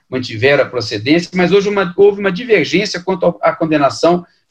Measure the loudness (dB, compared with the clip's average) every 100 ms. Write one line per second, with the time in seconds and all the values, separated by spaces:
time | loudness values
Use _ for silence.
0 | -10 -8 -6 -2 2 2 0 -6 -6 -4
1 | 0 0 0 -2 2 2 2 -2 -2 4
2 | 4 4 -2 -4 0 0 2 -2 -2 -6
3 | -6 -2 -2 0 -2 -2 0 0 0 0
4 | 0 0 -2 _ _